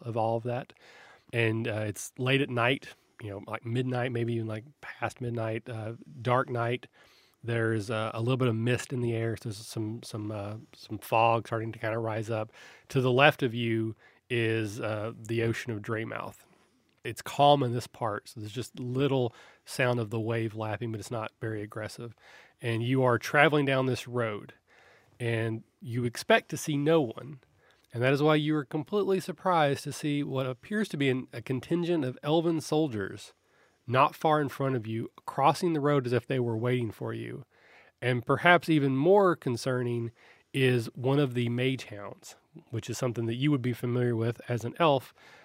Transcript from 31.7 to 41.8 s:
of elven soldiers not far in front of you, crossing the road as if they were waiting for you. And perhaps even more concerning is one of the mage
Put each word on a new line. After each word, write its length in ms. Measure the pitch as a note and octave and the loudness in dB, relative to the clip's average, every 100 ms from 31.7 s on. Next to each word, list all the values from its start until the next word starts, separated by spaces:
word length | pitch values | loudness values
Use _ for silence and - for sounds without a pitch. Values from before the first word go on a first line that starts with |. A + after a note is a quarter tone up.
| F3 E3+ E3+ | -2 0 0
of 140 | C3 B2+ | -2 -4
elven 380 | D3 E3 E3 D#3+ | 0 2 2 0
soldiers 720 | - D#3 D#3 G#2+ F#2+ G2 - _ _ _ _ _ - | 0 0 0 -2 -6 -8 -16 _ _ _ _ _ -2
not 280 | B2+ D3+ | 4 4
far 240 | - D#3+ D3+ | 2 2 2
in 120 | C#3+ | 0
front 260 | - C3+ C3 | -2 -2 -2
of 100 | G#2+ | -4
you, 240 | A2+ - - | -6 -6 -10
crossing 480 | - - C#3 D3+ F3+ | -10 2 2 4 0
the 80 | D#3+ | 0
road 240 | C#3+ C#3+ | 2 2
as 80 | B2 | 2
if 140 | A#2+ - | 0 0
they 120 | C3+ | -2
were 200 | A#2+ A2 | 0 0
waiting 320 | B2 B2+ A2+ | 0 0 -2
for 240 | - A#2+ | -6 -8
you. 320 | A2+ A#2 B2 B2 _ _ - - - | -8 -10 -12 -14 _ _ -20 -20 -6
And 240 | A#2+ B2 - | 0 0 2
perhaps 420 | C#3 F3 F3 - | 4 8 6 6
even 280 | D#3 C#3 C3 | 2 4 2
more 380 | D#3 G#3 F#3+ | 6 6 6
concerning 760 | D#3+ - A#2 - B2+ A#2+ A#2+ A#2 - - - _ | 2 0 -2 -2 -2 -2 -2 -4 -8 -20 -20 _
is 380 | C#3 C3 B2 A2+ | 2 4 4 0
one 240 | - B2+ C#3+ | -4 0 2
of 140 | C#3+ | 2
the 160 | A#2+ A#2+ | 0 0
mage 360 | A#2+ C3 C3 | 0 0 -2